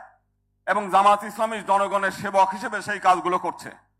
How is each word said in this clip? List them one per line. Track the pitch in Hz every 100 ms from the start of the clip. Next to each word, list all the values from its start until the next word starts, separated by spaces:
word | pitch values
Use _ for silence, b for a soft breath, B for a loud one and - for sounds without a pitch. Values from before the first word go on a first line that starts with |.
| - _ _ _ _ _ -
এবং | 202 196
জামাত | 190 202 208
ইসলামী | 220 226 220 220
জনগণের | 190 196 196 196 190
সেবক | - 202 196 190
হিসেবে | 202 233 208
সেই | 208 196
কাজগুলো | 185 180 175 180
করছে। | 143 - - - _